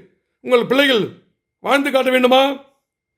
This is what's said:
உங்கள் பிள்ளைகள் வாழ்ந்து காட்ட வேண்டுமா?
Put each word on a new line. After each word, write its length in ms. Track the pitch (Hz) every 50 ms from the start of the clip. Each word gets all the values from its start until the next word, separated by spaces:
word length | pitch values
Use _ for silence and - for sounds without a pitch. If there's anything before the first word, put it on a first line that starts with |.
| - _ _ _ _ _ _ _ -
உங்கள் 240 | 247 254 247 220 170
பிள்ளைகள் 340 | 240 277 285 277 262 220 170 120 - - _ _ _ _ _ _ _ _ -
வாழ்ந்து 260 | 196 254 285 277 294
காட்ட 200 | 247 269 254 254
வேண்டுமா? 320 | 254 254 254 247 262 262 269 277 277 269 - _ _ _ _ _ _ _ _ _ _